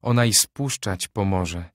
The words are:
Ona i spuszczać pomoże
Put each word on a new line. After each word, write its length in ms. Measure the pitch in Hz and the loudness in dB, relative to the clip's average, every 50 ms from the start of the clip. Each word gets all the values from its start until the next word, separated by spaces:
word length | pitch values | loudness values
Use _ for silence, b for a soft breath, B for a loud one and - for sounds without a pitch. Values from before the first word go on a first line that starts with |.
| - | 0
Ona 220 | 120 120 120 120 | 2 4 4 4
i 100 | 117 104 | 4 4
spuszczać 720 | - - - _ - 139 135 - - - 107 95 90 - - | 2 0 0 _ -6 -6 -6 -6 -6 -4 -6 -4 -4 -6 -6
pomoże 600 | _ 110 101 98 95 92 90 85 85 87 87 87 _ | _ -2 0 2 2 0 0 -2 -4 -8 -10 -12 _